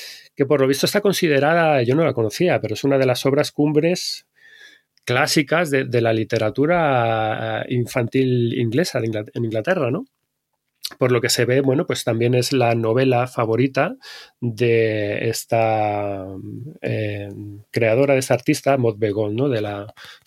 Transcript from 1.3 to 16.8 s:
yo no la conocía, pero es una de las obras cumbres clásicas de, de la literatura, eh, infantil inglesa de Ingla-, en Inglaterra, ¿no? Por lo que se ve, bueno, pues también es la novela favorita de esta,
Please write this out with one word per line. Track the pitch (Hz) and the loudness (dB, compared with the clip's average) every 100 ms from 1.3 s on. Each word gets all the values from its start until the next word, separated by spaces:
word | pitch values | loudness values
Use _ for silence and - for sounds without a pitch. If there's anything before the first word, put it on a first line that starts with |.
| 139 143 170 160 143 | 2 2 2 4 2
yo | 120 143 | 2 2
no | 156 | 2
la | |
conocía, | - 110 - 175 117 | 0 -2 0 0 0
pero | 107 | -2
es | 110 139 | -2 0
una | 139 | 2
de | 131 | 2
las | 123 139 | 2 0
obras | 139 147 | 0 0
cumbres | - 147 151 165 180 - - - _ - - - _ _ _ | 0 2 2 2 0 -6 -10 -16 _ -20 -20 -20 _ _ _
clásicas | - 123 147 165 135 160 170 | -2 0 2 2 2 0 0
de, | 135 | 0
de | 131 120 | 0 0
la | 113 | 2
literatura, | 113 110 113 107 113 151 175 151 127 117 110 107 110 113 110 | 0 0 -2 -2 0 0 2 2 2 2 0 -2 -4 -4 -6
eh, | - | -2
infantil | 123 117 131 113 131 131 123 117 131 | -2 -2 -2 0 0 2 2 0 0
inglesa | 117 127 180 131 | -2 0 -2 -2
de | 113 | -4
Ingla-, | 107 107 | -4 -6
en | 123 | -6
Inglaterra, | 117 110 135 185 123 | -4 -4 -2 -2 -2
¿no? | 160 269 _ _ _ _ _ _ _ - - | -4 -8 _ _ _ _ _ _ _ -10 -2
Por | 127 | 2
lo | 120 | 2
que | 117 | 0
se | - | 0
ve, | 120 131 | 2 2
bueno, | 135 135 - | 2 2 0
pues | 127 - | -4 -2
también | 113 120 127 | 0 2 2
es | 123 | 2
la | 135 117 | 2 2
novela | 117 113 120 135 120 127 | 2 0 2 2 2 0
favorita | - 113 113 135 135 165 269 - - - - | -2 0 2 0 0 -2 -4 -16 -20 -20 -8
de | 123 110 120 113 113 107 104 - 117 | -6 0 2 4 2 0 -2 -2 -4
esta, | 110 - 113 113 110 104 104 101 98 95 92 104 110 127 - | -4 -2 0 2 2 0 -2 -4 -6 -10 -12 -12 -14 -14 -8